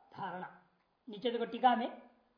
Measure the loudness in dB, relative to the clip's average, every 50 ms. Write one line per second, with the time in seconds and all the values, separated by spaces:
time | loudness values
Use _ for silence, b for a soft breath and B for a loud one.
0 | -20 -18 -12 -10 -8 -8 -8 -8 -10 -12 -14 -18 -20 _ _ _ _ _ _ _
1 | _ -14 -8 -4 -2 -2 0 -2 -2 -4 2 4 6 6 6 4 2 -2 -6 -10
2 | -18 -20 -20 _ _ _ _